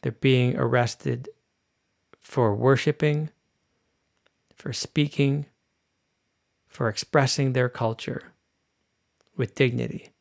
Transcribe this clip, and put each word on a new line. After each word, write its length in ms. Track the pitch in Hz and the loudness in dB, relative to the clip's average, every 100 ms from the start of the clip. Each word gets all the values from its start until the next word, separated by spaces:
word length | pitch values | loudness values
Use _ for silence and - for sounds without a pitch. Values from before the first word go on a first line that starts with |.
They're 100 | 127 | -6
being 460 | 113 139 127 123 - | 0 2 4 2 0
arrested 720 | 127 123 120 - 135 120 135 - _ _ _ _ _ _ _ - | 2 2 0 -2 -6 -6 -8 -20 _ _ _ _ _ _ _ -20
for 360 | - - 113 104 | -8 0 0 2
worshiping, 760 | 123 135 - 147 151 151 156 _ _ _ _ _ _ _ _ _ _ _ _ _ | 2 4 2 0 0 0 -4 _ _ _ _ _ _ _ _ _ _ _ _ _
for 180 | - | -10
speaking, 720 | 120 - - 147 - 139 143 147 _ _ _ _ _ _ _ _ _ _ _ _ | -8 -4 -2 -2 0 0 0 -6 _ _ _ _ _ _ _ _ _ _ _ _
for 220 | - 120 | -4 -4
expressing 640 | 104 - 151 135 - 135 | -4 0 2 2 0 0
their 160 | 127 123 | 0 -2
culture 640 | - 117 113 - 135 - _ _ _ _ _ _ _ _ _ _ - | -2 -4 -4 -8 -10 -12 _ _ _ _ _ _ _ _ _ _ -8
with 180 | 120 - | -6 0
dignity. 540 | 131 123 120 104 - _ | 0 0 -6 -8 -16 _